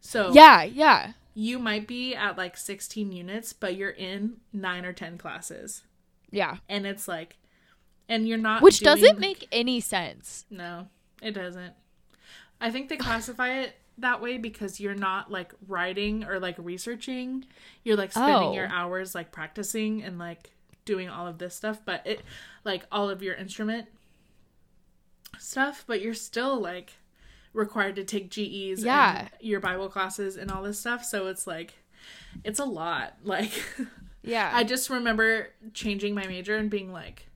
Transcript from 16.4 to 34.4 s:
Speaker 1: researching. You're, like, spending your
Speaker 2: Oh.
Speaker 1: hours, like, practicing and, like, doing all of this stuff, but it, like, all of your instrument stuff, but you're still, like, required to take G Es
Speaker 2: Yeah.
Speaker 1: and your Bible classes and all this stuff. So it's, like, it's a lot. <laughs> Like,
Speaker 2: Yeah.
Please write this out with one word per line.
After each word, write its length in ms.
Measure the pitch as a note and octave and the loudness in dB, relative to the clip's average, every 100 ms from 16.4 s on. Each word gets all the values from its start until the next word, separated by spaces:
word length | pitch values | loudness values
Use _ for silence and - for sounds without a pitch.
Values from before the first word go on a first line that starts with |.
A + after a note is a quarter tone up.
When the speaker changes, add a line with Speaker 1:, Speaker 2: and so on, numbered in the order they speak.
| F3+ F3+ | -4 -6
Speaker 1:
researching. 880 | F3 F3+ - A#3+ - B3+ B3+ C4 C4 - - - | -8 -8 -6 -8 -6 -6 -4 -6 -8 -20 -20 -8
You're, 140 | A#3 G#3 | 2 2
like, 140 | F#3+ | 4
spending 420 | A3 C4+ C4 E3+ | 4 6 8 6
your 140 | F#3+ F#3+ | 0 -2
Speaker 2:
Oh. 40 | F3+ | -2
Speaker 1:
hours, 380 | F3 F#3 F#3 | -2 -4 -4
like, 180 | F3+ E3 | -8 -10
practicing 720 | - D#3 - G3 A3+ G#3+ G#3+ | -10 -10 -8 -4 -2 -2 -2
and, 140 | - F3 | -6 -10
like, 340 | E3+ E3+ - _ _ - - | -10 -12 -20 _ _ -18 -4
doing 240 | G3 F3+ | -2 -2
all 180 | - F3 | -8 -10
of 100 | E3 | -8
this 160 | F3+ - | -10 -6
stuff, 240 | G#3+ G#3+ - | -6 -6 -6
but 160 | F3 - | -6 -4
it, 140 | A3+ - - - - | -6 -8 -18 -18 -10
like, 220 | A3 - - | -6 -6 -2
all 180 | G#3 G3+ | -2 0
of 120 | F#3+ | -2
your 140 | G3 - | -6 -8
instrument 520 | F#3+ - G#3+ A3+ A3+ - _ _ _ _ _ _ _ _ _ _ _ _ - - | -10 -4 -4 -4 -8 -20 _ _ _ _ _ _ _ _ _ _ _ _ -20 -18
stuff, 440 | - C4 C#4+ C#4+ - | -8 -2 -2 -2 -4
but 140 | A3 | -2
you're 120 | G#3+ A3 | -2 -6
still, 440 | - A#3 B3+ C4+ | -6 -4 0 0
like, 340 | F3+ F3+ F3+ - _ _ - - - | -2 -8 -14 -20 _ _ -20 -20 -8
required 440 | A3 G#3 A3 G3 G3 | -2 -2 0 0 -2
to 60 | F#3+ | -4
take 260 | G#3 F#3 | -6 -6
G 400 | - G#3 G3 F#3+ | -6 -4 -4 -6
Es 100 | F#3+ | -2
Speaker 2:
Yeah. 380 | A3+ C#4+ A3+ D#3+ | 2 6 6 6
Speaker 1:
and 100 | - - | -6 -12
your 180 | A3+ G3+ | -4 -2
Bible 300 | F#3+ F#3 F#3+ | 0 -2 -4
classes 480 | G3 F#3+ G3 G3 F#3+ | -4 -4 -2 -6 -6
and 120 | G3+ | -6
all 140 | F#3+ | -6
this 160 | G3 G#3 | -6 -6
stuff. 240 | A#3+ A#3+ | -4 -4
So 240 | A#3+ G#3 F#3+ | -4 -4 -4
it's, 180 | F#3 - | -6 -6
like, 280 | E3 E3+ - _ - - - - - - | -8 -10 -16 _ -20 -20 -20 -18 -10 -6
it's 140 | G#3+ | -4
a 60 | C#4 | -2
lot. 520 | E3+ E3 D3+ - - | -2 -2 -2 -4 -8
<laughs> 40 | |
Like, 280 | F3+ F#3 G#3+ - - - B3+ - - - | -4 -2 -2 -4 -8 -8 -10 -10 -20 -14
Speaker 2:
Yeah. 260 | A3+ A3+ | -4 0